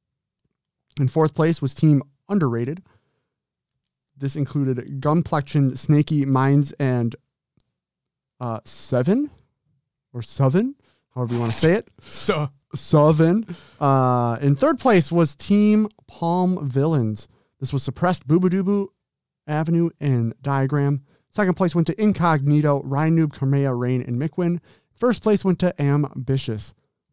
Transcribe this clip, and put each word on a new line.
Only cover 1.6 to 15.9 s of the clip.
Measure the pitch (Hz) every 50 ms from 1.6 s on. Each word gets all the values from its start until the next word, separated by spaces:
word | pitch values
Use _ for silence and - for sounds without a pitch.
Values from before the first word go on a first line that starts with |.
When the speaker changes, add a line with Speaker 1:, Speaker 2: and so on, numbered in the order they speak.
Speaker 1:
was | 147 131 -
Team | - 160 156 147 135 - _ _ _ _ -
Underrated. | 202 202 147 123 117 117 120 131 165 190 - _ _ _ _ _ _ _ _ _ _ _ _ _ _ _ _ _ _ _ _ _ _ _ _ _ _
This | 135 139 135 -
included | 156 139 - - 147 139 131 127 120 - - 143 135
Gumplexion, | 131 147 156 175 151 - 160 147 139 - - 147 139 131 131 -
Snaky, | - - 151 147 156 - 156 147 135
Minds, | 139 135 131 135 139 139 147 139 147
and, | - - 143 131 123 123 120 117 - - _ _ _ _ _ _ _ _ _ _ _ _ _ _ _ _ _ _ _ _ _ _ _ -
uh, | 127 120 113 104 -
Seven? | - - - - - 131 123 127 160 214 269 294 294 - _ _ _ _ _ _ _ _ _ _ _ _ _ _ _
Or | - 120
Seven? | 113 - - - 135 131 139 190 233 269 285 _ _ _ _ _ _ _ -
However | 123 123 113 120
you | 120
wanna | 117 113
say | 113 - - 160
it. | 185 226 - _ _
Speaker 2:
<laughs> | _
So | - - - - - - 185 151 151 139 - _ _ _ -
Speaker 1:
Seven. | - - - 170 151 147 156 160 151 160 165 185 226 220 - 170 - - - _ -
Uh, | 147 139 135 131 127 127 123 123 120 117 117 120
in | 143 139 143
third | 139 262 311 311 -
place | - 262 208 180 156 -
was | 170 170 165 147 -
Team | - - - 202 208 208 208 214 214 214 208